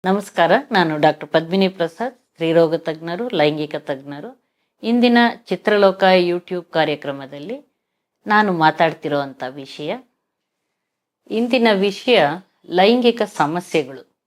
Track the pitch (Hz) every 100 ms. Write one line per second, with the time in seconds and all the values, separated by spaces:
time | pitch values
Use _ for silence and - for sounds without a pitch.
0 | 190 202 196 - 165 220 285 208 165 151
1 | 151 151 147 160 165 190 190 190 170 -
2 | 240 247 _ _ 165 165 165 160 - 160
3 | 165 175 247 180 151 151 151 151 - 135
4 | 139 143 208 262 _ _ _ _ 220 240
5 | 240 240 233 - - 185 - 208 196 190
6 | 190 185 175 175 - 180 170 160 151 147
7 | 147 139 135 143 156 269 _ _ _ _
8 | _ _ 202 214 208 170 156 156 165 -
9 | 156 147 139 131 131 143 135 - 151 240
10 | _ _ _ _ _ _ _ _ _ _
11 | _ _ _ 214 240 254 226 196 202 196
12 | - 220 143 175 _ _ - 175 202 247
13 | 240 233 208 - 147 175 175 165 131 131
14 | - _